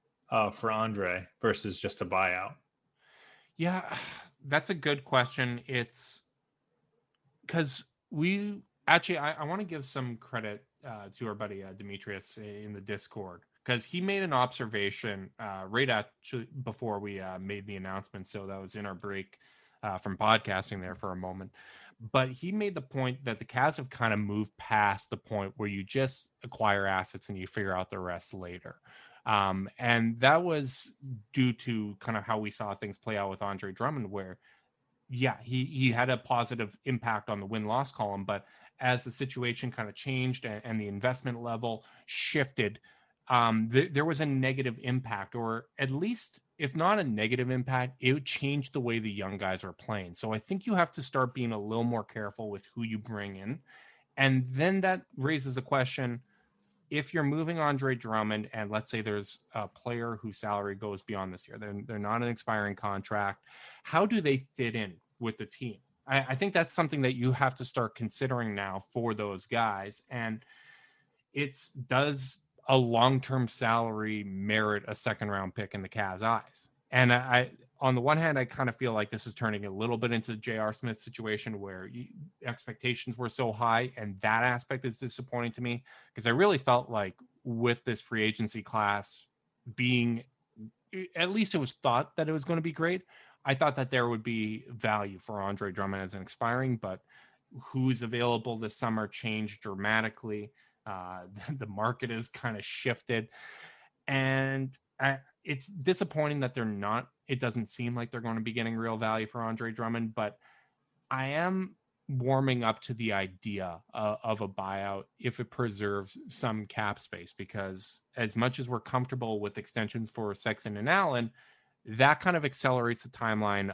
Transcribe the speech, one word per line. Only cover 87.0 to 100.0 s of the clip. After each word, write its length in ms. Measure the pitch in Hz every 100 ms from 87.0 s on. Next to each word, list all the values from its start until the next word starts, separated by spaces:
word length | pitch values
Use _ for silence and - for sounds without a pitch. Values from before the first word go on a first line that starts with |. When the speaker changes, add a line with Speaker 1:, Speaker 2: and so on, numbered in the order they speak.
| 98 - - _
Speaker 2:
with 380 | 131 117 120 117
this 160 | 127 107
free 220 | - 113
agency 380 | 107 110 107 110
class 640 | - 110 104 101 - - - _ _ _ 120
being, 480 | 117 123 123 120 117 - _ _ - 110 _ - 190 180
at 140 | 165 180
least 240 | 214 196
it 40 | 165
was 140 | 131
thought 440 | - 135 120 - -
that 100 | 156
it 60 |
was 100 | 156
gonna 160 | 147 165
be 120 | 165
great. 300 | 151 165 180 - - - _
I 100 | 139
thought 220 | 135 151 139
that 120 | 127
there 180 | 131 120
would 140 | 113
be 420 | 117 113 107 110 -
value 500 | 113 110 107 101 92
for 220 | - 104
Andre 300 | 98 98 101
Drummond 320 | 98 98 98
as 100 | 92
an 80 | 98
expiring, 540 | 92 - 117 123 131 117
but 240 | 98 92 _ - - _ _ 131
who's 380 | - 131 131 120
available 560 | 117 120 120 117 120 113
this 180 | 107
summer 320 | - 120 110 104
changed 540 | - 117 107 104 107
dramatically. 920 | 107 95 107 110